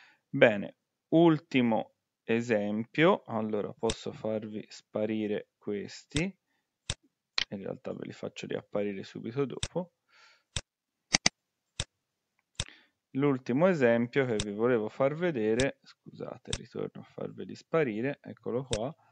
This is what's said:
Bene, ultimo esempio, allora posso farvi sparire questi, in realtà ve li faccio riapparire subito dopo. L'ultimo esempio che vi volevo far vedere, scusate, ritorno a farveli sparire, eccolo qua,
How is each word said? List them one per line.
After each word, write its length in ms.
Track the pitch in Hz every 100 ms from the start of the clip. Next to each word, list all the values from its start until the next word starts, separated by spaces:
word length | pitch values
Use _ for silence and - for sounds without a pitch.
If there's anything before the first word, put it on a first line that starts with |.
| - _ _
Bene, 480 | 139 127 101 95 - _ _ _
ultimo 880 | 165 170 151 - 131 120 110 - _ _ _
esempio, 1000 | - 113 120 104 104 107 113 - 170 - -
allora 460 | 113 110 104 104 -
posso 360 | 113 - 110
farvi 520 | 104 110 110 110 107 -
sparire 800 | - - 110 107 110 104 104 - _
questi, 640 | - 101 - - - 147
in 1400 | 185 - _ _ _ _ - - _ _ _ - - 101
realtà 320 | 92 - 98
ve 140 | 92 -
li 60 |
faccio 340 | - 101 - 101
riapparire 560 | 98 - 104 101 98
subito 420 | 101 104 107 127
dopo. 500 | 135 - - 170 180 _ _ _ - _ _ - - _ _ _ _ - - - _ _ _ - - _ _ _ _ _ _ - - - _ _ _
L'ultimo 520 | 135 143 127 123 127 185
esempio 580 | 165 120 117 120 139 127
che 100 | 107
vi 160 | 104
volevo 360 | 101 120 120 107
far 260 | - 135
vedere, 680 | 156 180 131 107 113 135 -
scusate, 680 | - _ - - - - - -
ritorno 440 | - - 50 -
a 40 |
farveli 520 | - - 104 107 98 104
sparire, 640 | - 165 139 104 131 139
eccolo 420 | - 110 107 117
qua, 300 | 139 101 131 - _